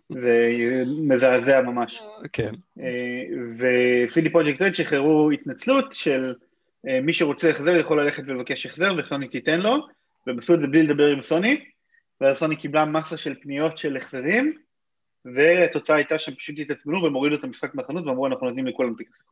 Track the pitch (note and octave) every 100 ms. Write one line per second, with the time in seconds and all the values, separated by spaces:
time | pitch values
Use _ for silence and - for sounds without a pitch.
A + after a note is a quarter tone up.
0 | - C3 B2 A#2 A#2+ A#2+ A#2+ C3 B2+ D3+
1 | D3+ B2+ C3 B2+ B2 C3+ B2 A#2+ A2+ -
2 | - - - - A2 A2 _ - C3 B2
3 | B2 B2 - C3+ A#2+ A#2 B2+ B2 B2 B2
4 | A#2+ E3 D#3 E3 D3+ C3+ F#3+ F3 D#3 C#3+
5 | D3 D3+ D3+ D3 D3 B2+ A#3+ C4 C4+ -
6 | D#3+ C3+ C3 B2+ _ _ _ _ C3+ C3
7 | C#3+ E3+ D#3 C#3 E3 C#3+ D3 F3 D3+ D3+
8 | D3 D3 C#3 B2+ B2 C3 C3+ - F#3+ F3
9 | - C#3+ C3 E3 D#3+ E3 G#3 C#4 - _
10 | _ _ - A#2+ - E3+ C#3+ D3+ D#3 C#3+
11 | D3 C#3 - D#3+ G#3+ D4+ - _ _ _
12 | _ _ C3+ C3+ D#3+ D3+ C#3+ D3+ D3+ D#3
13 | D#3 D#3 D#3 C3 C#3+ C#3 D#3 D#3 D3+ C3+
14 | - C3 C3+ A3 D4 D#4+ _ _ _ _
15 | _ _ B2 B2+ D#3 F3 E3+ D3 - D3+
16 | C#3+ D#3 - C3 - D3 D3 C#3+ D3 F#3
17 | E3 C3+ D3 D3 C3+ - C#3 C3+ B2+ E3
18 | D3+ B2+ C3+ C3 B2+ B2 C3 B2 B2 A2+
19 | - _ _